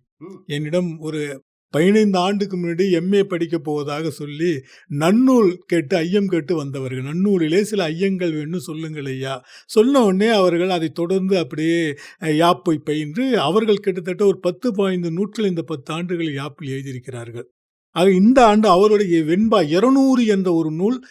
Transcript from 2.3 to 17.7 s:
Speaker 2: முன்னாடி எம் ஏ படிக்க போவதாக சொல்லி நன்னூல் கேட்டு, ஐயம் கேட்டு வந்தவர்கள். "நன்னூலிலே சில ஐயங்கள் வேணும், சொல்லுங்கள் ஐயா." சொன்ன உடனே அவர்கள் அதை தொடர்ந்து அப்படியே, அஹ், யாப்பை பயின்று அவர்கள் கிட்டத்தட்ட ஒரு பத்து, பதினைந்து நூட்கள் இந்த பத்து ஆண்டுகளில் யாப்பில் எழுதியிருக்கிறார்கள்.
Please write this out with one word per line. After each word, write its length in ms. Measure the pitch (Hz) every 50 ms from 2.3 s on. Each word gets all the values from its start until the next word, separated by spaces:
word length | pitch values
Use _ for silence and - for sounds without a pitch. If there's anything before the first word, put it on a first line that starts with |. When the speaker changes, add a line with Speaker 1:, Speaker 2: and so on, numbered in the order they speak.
| 208 196 202 202 190
Speaker 2:
முன்னாடி 280 | 180 175 170 170 165 196 196
எம் 220 | 180 165 170 190
ஏ 100 | 202 196
படிக்க 360 | 196 196 180 165 170 160 170 160
போவதாக 520 | 139 156 147 147 143 151 143 151 160 156
சொல்லி 400 | 135 - 151 147 147 147 170 180 160 131 - _ - - _ _
நன்னூல் 580 | 143 143 156 175 208 233 262 262 262 240 214 175 180 175 -
கேட்டு, 280 | - 180 165 151 131 196
ஐயம் 300 | 170 160 175 190 208 202
கேட்டு 260 | 190 185 165 147 135 180
வந்தவர்கள். 480 | 156 139 139 135 139 131 127 127 131 131
"நன்னூலிலே 560 | 139 156 180 190 208 196 180 160 151 165 202
சில 280 | 214 202 214 196 175 156
ஐயங்கள் 440 | 160 165 202 202 190 175 180 170 156
வேணும், 260 | 151 147 151 175 180
சொல்லுங்கள் 440 | - 175 156 156 160 156 156 151 139
ஐயா." 300 | 135 131 131 131 135 135 127 - _ - - _
சொன்ன 380 | - - 214 220 262 285 269 233
உடனே 240 | 196 185 190 214 233
அவர்கள் 420 | 226 202 185 180 170 165 180 190
அதை 180 | 180 165 160 151
தொடர்ந்து 440 | - 170 170 170 190 190 190 190 196 180
அப்படியே, 420 | 160 131 165 151 156 165 170 170 165 151 139 - - - - _
அஹ், 160 | 180 160 151
யாப்பை 400 | 151 170 175 - - - 180 156
பயின்று 500 | 147 - 156 151 151 151 147 151 220 262 269 240 190
அவர்கள் 420 | 139 151 175 220 226 214 208 196
கிட்டத்தட்ட 420 | - 202 180 185 165 185 175 180 208
ஒரு 120 | 196 185 -
பத்து, 360 | - 180 175 180 - 247 196
பதினைந்து 360 | 208 196 190 185 180 175 165
நூட்கள் 380 | 160 180 214 202 208 226 214 196
இந்த 140 | 180 165
பத்து 300 | 147 147 160 135 127 -
ஆண்டுகளில் 460 | 156 165 180 175 180 170 165 156 139 139
யாப்பில் 340 | 139 151 139 - 160 131
எழுதியிருக்கிறார்கள். 760 | 135 139 135 139 127 123 127 135 120 120 117 117 113 117 - - _ _ _ _